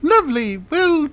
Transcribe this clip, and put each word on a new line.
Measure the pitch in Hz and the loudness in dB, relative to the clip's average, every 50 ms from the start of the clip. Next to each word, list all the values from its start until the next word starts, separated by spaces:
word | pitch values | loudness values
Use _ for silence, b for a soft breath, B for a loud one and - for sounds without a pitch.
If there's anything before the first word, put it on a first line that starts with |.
Lovely. | - 302 440 453 392 294 247 240 233 214 196 | 0 4 2 2 2 2 -2 -2 -2 -4 -6
Well | 190 185 - - 339 370 359 339 330 302 277 | -8 -10 -4 -2 0 2 2 2 0 -2 -4